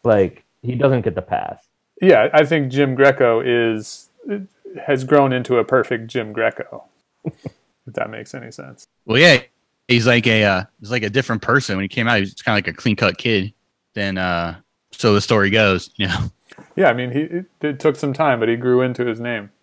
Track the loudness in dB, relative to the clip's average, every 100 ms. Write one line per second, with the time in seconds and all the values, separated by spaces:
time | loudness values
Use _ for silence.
0 | 2 2 2 -2 _ _ -8 0 2 2
1 | -2 -6 -6 -6 -6 -14 _ _ _ _
2 | 4 6 6 4 4 0 0 0 0 4
3 | 4 6 2 4 2 0 0 -2 -8 -18
4 | -20 _ -10 -10 -10 _ -18 -12 -2 -2
5 | 4 4 4 0 0 0 2 0 0 -4
6 | -4 -8 -6 -2 -4 -4 -14 -16 _ _
7 | _ _ -14 -12 -18 _ _ _ -14 -8
8 | -8 -10 -16 -16 -16 -18 -20 -20 -20 _
9 | -2 4 6 4 0 _ _ _ 0 2
10 | 4 4 4 2 2 0 -4 _ -8 -6
11 | -2 -4 -2 -4 0 0 0 -6 -4 -4
12 | 0 0 -2 -6 -2 -2 -4 -6 -4 0
13 | -2 -2 -2 -2 -4 _ _ _ _ -8
14 | -6 -4 -4 -4 -6 -10 _ _ _ -2
15 | 2 2 2 0 2 4 2 0 -4 -6
16 | -4 -4 -6 _ _ -20 -12 0 2 2
17 | -4 -4 -4 -8 -10 _ -6 -2 -2 -2
18 | -6 -2 0 0 0 0 0 0 0 -2
19 | -6 -6 -8 -8 -10 _